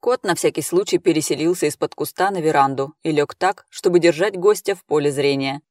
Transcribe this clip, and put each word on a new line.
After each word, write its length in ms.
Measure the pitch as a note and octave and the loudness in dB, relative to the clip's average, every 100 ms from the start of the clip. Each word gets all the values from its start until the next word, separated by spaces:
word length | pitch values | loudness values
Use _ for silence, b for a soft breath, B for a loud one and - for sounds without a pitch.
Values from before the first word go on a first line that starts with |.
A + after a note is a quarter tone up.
Кот 240 | - B3+ | 0 -2
на 100 | G3+ | -2
всякий 280 | E3 D#3+ D#3 | 0 0 -2
случай 360 | D3+ E3+ G#3 F3 | -2 -2 0 0
переселился 680 | F3+ D#3 D3+ C#3+ D#3+ F3+ D3+ | 0 0 -2 -2 -2 0 -2
из-под 280 | - D3+ | -2 -8
куста 360 | - D3+ - F#3 | -6 -10 -2 -2
на 100 | G3 | 0
веранду 540 | D#3+ D3 C3+ C3+ C#3 - | 0 2 2 0 -8 -6
и 80 | D#3+ | -4
лег 240 | D3+ D3 | -2 -2
так, 320 | - F#3 - _ | -2 -2 -2 _
чтобы 300 | - F#3+ F3 | -4 2 4
держать 380 | E3 D3+ G3 G3 | 4 2 -2 0
гостя 380 | F#3 G#3 - | 0 0 -2
в 100 | G3 | -6
поле 260 | _ D#3 D3 | _ 0 0
зрения. 520 | C#3 C#3+ C#3 C3+ C#3+ _ | 0 0 0 -2 -6 _